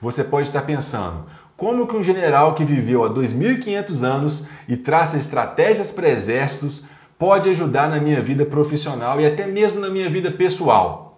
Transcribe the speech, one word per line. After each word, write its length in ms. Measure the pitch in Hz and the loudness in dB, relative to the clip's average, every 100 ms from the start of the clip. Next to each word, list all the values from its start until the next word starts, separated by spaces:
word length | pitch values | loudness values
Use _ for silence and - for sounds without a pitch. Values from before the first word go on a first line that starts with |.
você 240 | 117 123 | -6 -4
pode 220 | 135 143 143 | -2 -2 -2
estar 160 | 139 | -4
pensando, 640 | 143 147 - 117 90 85 76 - - - | -4 -4 -4 -6 -6 -8 -14 -20 -20 -6
"Como 300 | 202 247 240 | -2 -2 -2
que 100 | 220 | -2
um 60 | |
general 520 | 185 185 165 143 151 | 0 2 2 4 4
que 100 | 156 | 2
viveu 400 | 147 143 110 123 | 0 0 2 2
há 40 | 113 | 2
dois 240 | 117 123 | 0 -2
mil 200 | 117 208 | 0 0
e 60 | 254 | 0
quinhentos 440 | 214 202 202 147 | -2 -6 -4 -2
anos 420 | 127 139 147 151 - - - | 0 0 -2 -4 -10 -18 -8
e 80 | 123 | -6
traça 400 | - 160 160 151 | 0 2 2 -2
estratégias 760 | - 131 113 - 185 208 196 | -2 -4 -2 2 2 2 -2
para 180 | - 165 | 0 2
exércitos 760 | 117 98 123 139 - 143 - - - - _ | 2 0 -2 -2 -4 -6 -8 -14 -20 -20 _
pode 300 | 180 196 190 | 4 4 4
ajudar 400 | 170 156 135 151 | 2 0 0 0
na 100 | 151 | 0
minha 220 | 151 139 | 2 0
vida 240 | 113 139 147 | 0 0 0
profissional 720 | 143 147 147 - 123 120 143 | 2 0 0 -4 -4 -2 2
e 60 | 151 | 2
até 200 | 151 196 | 2 -4
mesmo 340 | 196 208 196 | 0 0 0
na 100 | 190 | -4
minha 180 | 190 180 | -2 -2
vida 220 | 180 180 | -2 -2
pessoal?" 760 | - 180 185 156 107 90 - - | 0 0 2 4 4 4 -4 -14